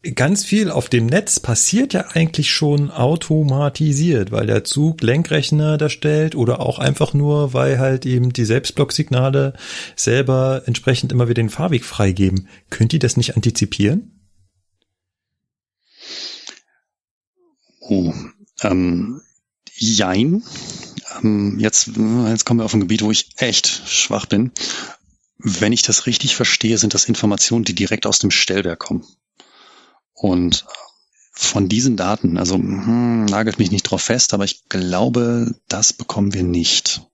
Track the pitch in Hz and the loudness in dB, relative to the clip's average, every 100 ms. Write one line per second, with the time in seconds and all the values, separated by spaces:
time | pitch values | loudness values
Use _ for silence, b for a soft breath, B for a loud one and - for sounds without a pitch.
0 | - - 131 202 - 202 202 - 120 123 | -8 -2 0 0 0 0 2 -2 0 2
1 | 113 165 208 - - 113 - 208 262 185 | 2 0 0 -4 0 0 2 2 2 -2
2 | 180 165 165 160 147 - 151 147 143 - | -2 0 0 0 -2 0 2 2 0 0
3 | 123 156 - 156 147 131 143 - 151 139 | 0 0 0 2 2 2 0 0 0 2
4 | 170 135 110 110 107 107 - - 156 160 | 2 2 0 -2 2 0 0 0 0 2
5 | 110 135 165 156 139 151 151 151 151 - | 0 2 2 0 2 2 2 2 0 -2
6 | 151 151 156 156 117 123 123 - 131 139 | 0 0 0 0 0 0 -2 -2 -2 -2
7 | 151 143 147 147 147 127 135 131 135 131 | 0 0 2 2 0 0 0 2 0 0
8 | 131 127 123 123 110 117 - - 143 - | 0 0 0 0 0 0 0 -2 -2 0
9 | - 127 131 135 139 131 B B B B | -2 0 2 2 0 -4 B B B B
10 | - 120 131 131 131 131 - 117 - 123 | 0 2 2 2 2 -2 -2 -2 0 0
11 | 127 123 120 117 113 - 170 131 - - | 0 0 2 2 0 -2 -2 -2 -4 0
12 | 98 92 95 95 95 B B - 113 165 | 0 2 2 0 -6 B B 0 0 2
13 | 117 - - - 117 - 104 - 101 165 | 0 0 0 0 0 0 -4 0 2 2
14 | - _ _ _ _ _ _ _ _ _ | -4 _ _ _ _ _ _ _ _ _
15 | _ _ _ _ _ _ _ _ _ B | _ _ _ _ _ _ _ _ _ B
16 | B B B B B B B B _ _ | B B B B B B B B _ _
17 | _ _ _ _ 349 _ _ _ - 101 | _ _ _ _ _ _ _ _ -4 -2
18 | 85 - 71 _ - - 104 92 90 87 | 0 -4 -12 _ -20 -4 0 2 2 0
19 | - 131 _ _ _ _ - - 110 104 | -4 -8 _ _ _ _ -20 -4 0 0
20 | 98 95 131 190 - B B B B B | 0 2 2 0 -2 B B B B B
21 | - - 110 104 101 104 110 - - 110 | -16 -2 0 2 0 0 0 0 -2 0
22 | 110 120 113 110 - 117 110 110 92 110 | 0 2 2 0 2 2 2 0 2 0
23 | 107 107 - - 123 107 - - - - | 2 0 -2 -4 0 0 0 -4 -4 -2
24 | - 107 - 101 123 - B B B B | 0 -2 0 0 0 -4 B B B B
25 | _ _ _ _ 113 92 107 117 - 110 | _ _ _ _ -4 0 0 2 2 0
26 | - 120 139 - 120 - 110 110 110 - | 0 -2 -2 0 0 0 2 2 2 2
27 | - 113 107 101 - 117 107 92 98 110 | 0 2 2 2 2 2 0 -2 -2 0
28 | - 101 101 - - 95 92 85 - - | 0 0 2 0 0 0 -2 -6 -6 -6
29 | - _ _ _ b b b b b b | -6 _ _ _ b b b b b b
30 | _ _ 101 90 87 - - B B B | _ _ 0 2 2 -2 -4 B B B
31 | _ _ _ - - 107 95 107 127 107 | _ _ _ -6 -2 0 0 2 0 0
32 | 92 107 - 87 90 92 98 98 101 117 | -2 0 0 0 0 -2 -2 -2 0 0
33 | 120 117 107 101 110 - 101 98 - - | 2 0 0 0 -2 0 0 0 -2 -4
34 | - 120 - 101 98 - _ 95 90 90 | 0 0 2 0 -2 -6 _ -4 -2 0
35 | 120 120 117 120 117 - _ - - - | 0 2 0 0 -2 -4 _ -2 -2 -2
36 | - - 101 95 90 87 82 - - - | -8 -2 0 0 0 0 0 0 -2 -6
37 | - | -10